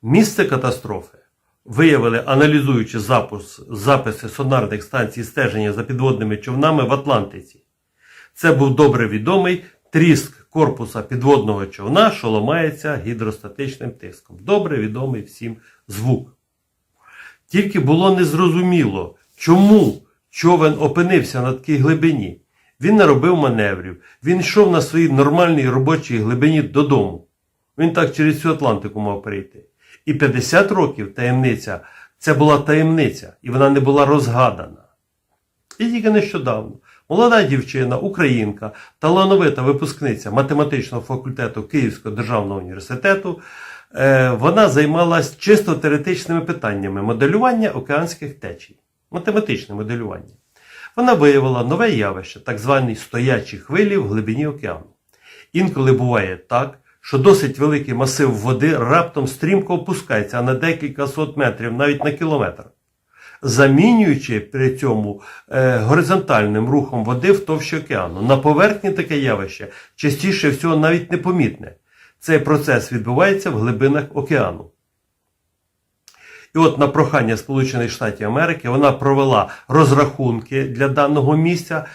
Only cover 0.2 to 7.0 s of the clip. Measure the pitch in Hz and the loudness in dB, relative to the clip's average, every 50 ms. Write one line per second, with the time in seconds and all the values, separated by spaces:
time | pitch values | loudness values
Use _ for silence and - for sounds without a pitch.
0.2 | 220 208 - - 196 - 139 127 127 127 - - - 117 104 92 - - _ _ | 2 2 0 -2 -2 -2 -2 -2 -2 -4 -4 -4 -8 -10 -10 -10 -10 -16 _ _
1.2 | _ _ _ _ _ _ _ _ _ - 110 113 165 165 147 131 117 117 113 113 | _ _ _ _ _ _ _ _ _ -10 -2 2 2 4 4 4 2 0 -2 -2
2.2 | 117 139 135 135 147 151 151 147 131 135 135 117 107 - - 117 104 98 127 117 | -2 0 2 4 4 4 4 2 2 2 0 0 -2 -2 -6 -8 -2 0 0 0
3.2 | - - 107 101 - - - - - - 123 104 98 127 139 127 127 113 107 - | 0 -2 -10 -14 -14 -16 -20 -20 -18 -14 -12 -4 0 2 2 2 0 -4 -8 -8
4.2 | - 110 - - 139 131 135 127 110 101 107 104 - - - 131 117 107 - 123 | -12 -14 -8 -6 -2 0 0 0 0 -2 -6 -8 -10 -6 -4 -4 -4 -4 -6 -12
5.2 | 113 - - - 135 110 95 110 107 104 101 104 117 - 131 123 131 131 131 104 | -14 -10 -4 -2 -2 -2 -2 -2 -4 -4 -4 -6 -6 -8 -6 -2 -2 -2 0 -2
6.2 | 110 107 107 104 - - 123 131 147 156 160 151 123 110 135 139 | -2 -4 -6 -6 -6 -8 -4 0 0 2 2 2 0 0 -2 -2